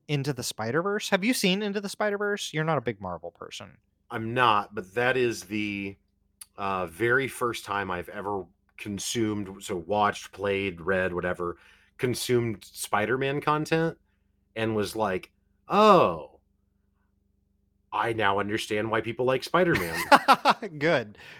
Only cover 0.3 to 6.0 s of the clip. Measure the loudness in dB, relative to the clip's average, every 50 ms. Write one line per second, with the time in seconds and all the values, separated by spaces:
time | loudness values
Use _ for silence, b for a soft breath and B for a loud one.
0.3 | -4 -4 -6 -8 -6 -6 -4 -2 -2 0 0 0 -2 -4 -2 0 0 2 2 2
1.3 | 2 2 2 2 2 2 0 -2 -4 -4 -6 -8 -4 -2 -2 -2 0 -2 -2 -2
2.3 | -2 -4 -4 -6 -4 -2 0 0 0 0 0 -2 -4 -4 -6 -8 -8 -8 -10 -14
3.3 | -14 _ -16 -16 -14 -16 -16 -16 -18 _ _ _ _ _ _ _ -8 -6 -6 -2
4.3 | 2 4 6 6 6 4 2 -2 -8 -10 -10 -6 -4 0 0 2 2 2 2 0
5.3 | 0 -4 -6 -6 -4 -4 -4 -4 -6 -6 -8 -8 -10 -12